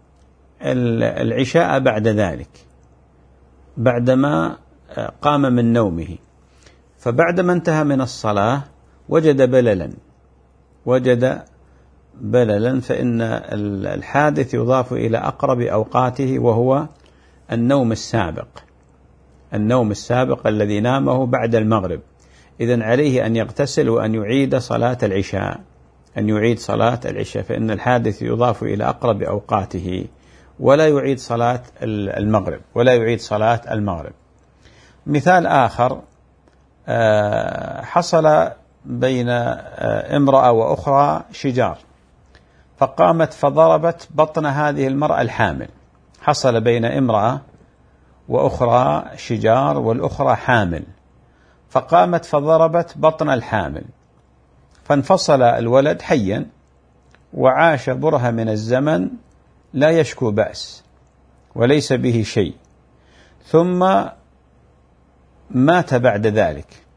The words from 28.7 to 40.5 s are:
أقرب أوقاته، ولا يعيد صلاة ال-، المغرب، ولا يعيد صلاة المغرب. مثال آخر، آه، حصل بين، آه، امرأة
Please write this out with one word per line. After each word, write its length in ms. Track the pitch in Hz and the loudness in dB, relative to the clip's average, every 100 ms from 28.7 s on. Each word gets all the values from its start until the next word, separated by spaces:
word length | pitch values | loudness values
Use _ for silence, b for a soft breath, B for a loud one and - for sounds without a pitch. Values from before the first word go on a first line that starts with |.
| 101 | -4
أقرب 400 | 120 - 123 101 | -4 -2 -2 -2
أوقاته، 840 | 80 104 - 107 98 92 90 92 90 b b b b - | -4 -6 -4 -4 -4 -8 -6 -8 -10 b b b b -2
ولا 280 | 127 143 156 | 2 4 4
يعيد 320 | 143 131 131 | 2 0 -4
صلاة 420 | - 120 120 123 123 - | -4 -2 -2 -2 -8 -10
ال-، 340 | 117 107 98 - | -6 -4 -4 -2
المغرب، 440 | 104 107 95 78 - 117 | 0 0 -2 -8 -6 0
ولا 180 | 127 | 4
يعيد 260 | 123 113 113 | 4 2 -2
صلاة 420 | - 104 110 117 - | -4 0 0 0 -2
المغرب. 400 | 110 101 85 - - _ _ _ b b b b b - | -4 -4 -6 -10 -18 _ _ _ b b b b b -4
مثال 400 | 143 170 185 170 | 0 4 4 4
آخر، 540 | 151 117 - 123 - - _ _ _ _ _ _ _ - | 2 2 0 -2 -2 -14 _ _ _ _ _ _ _ -4
آه، 920 | 117 113 107 104 107 - - - - | 0 2 2 2 -2 -4 -6 -10 -12
حصل 720 | 127 175 170 165 156 156 165 - _ _ - | -4 -2 0 2 4 4 2 -4 _ _ -10
بين، 440 | 120 131 127 120 | -2 0 0 0
آه، 880 | 120 120 120 - - - 110 - 147 | -2 -2 -6 -10 -6 -2 -2 -2 0
امرأة 340 | 139 135 127 | 4 6 6